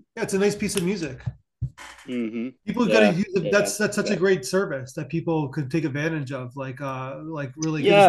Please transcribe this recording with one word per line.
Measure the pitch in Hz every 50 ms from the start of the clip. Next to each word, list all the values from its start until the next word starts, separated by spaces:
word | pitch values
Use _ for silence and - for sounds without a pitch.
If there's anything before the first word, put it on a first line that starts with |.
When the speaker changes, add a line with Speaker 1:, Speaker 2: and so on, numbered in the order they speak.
| - _ -
Speaker 1:
Yeah, | 233
it's | 208 - 196
a | 190
nice | 202 208 202
piece | 202 214 196 -
of | 175 170
music. | 180 214 185 160 135 127 - - - - - _ _ _ - - - - - - - - - -
Speaker 2:
Mm-hmm. | - 123 120 117 107 113 117 117 131 - _ _
Speaker 1:
People | 208 - 240 240 -
Speaker 2:
Yeah, | -
Speaker 1:
gotta | - - - 160
use | 175 208 - -
it. | 185 165
Speaker 2:
yeah, | -
Speaker 1:
That's, | 196 208 202 - - -
that's | 214 202 -
such | 208 196 208
a |
Speaker 2:
yeah. | 208 156
Speaker 1:
great | 185 196 185 160 -
service | - 185 190 196 165 139 127 123 127
that | - 165 143 123
people | 165 165 165 170 160 156 147 127
could | - 160 139 127
take | 160 160 156
advantage | 147 127 143 151 160 160 151 135 123
of. | 139 127 127 120 127
Like, | 139 131 131 127 135
uh, | 143 135 131 127 131 131 151 156 156
like, | 160 160 147 139 123 -
really, | 156 156 160 156 151
'cause | 139 202
it's |
Speaker 2:
Yeah. | 202 202 196